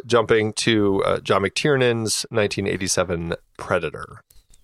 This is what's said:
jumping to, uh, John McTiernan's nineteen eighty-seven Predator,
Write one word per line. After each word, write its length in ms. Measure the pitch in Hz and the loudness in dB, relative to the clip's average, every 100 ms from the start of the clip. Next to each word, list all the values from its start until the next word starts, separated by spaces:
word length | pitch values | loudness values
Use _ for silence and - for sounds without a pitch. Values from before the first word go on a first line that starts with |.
| 117 | 2
jumping 460 | 120 110 113 107 | 2 4 2 2
to, 480 | - - 110 101 98 - | 0 2 2 2 2 0
uh, 140 | 95 | -2
John 220 | - 98 | 0 0
McTiernan's 800 | 98 - 156 135 123 117 110 - - | 0 0 0 2 2 0 -2 -4 -4
nineteen 380 | 113 104 - 98 | -2 0 -2 -4
eighty-seven 680 | 92 95 - 90 85 85 - _ - | -4 -2 -2 -2 -4 -4 -8 _ -16
Predator, 640 | - 92 80 - - - _ - _ - | -2 -2 -2 -10 -16 -18 _ -20 _ -20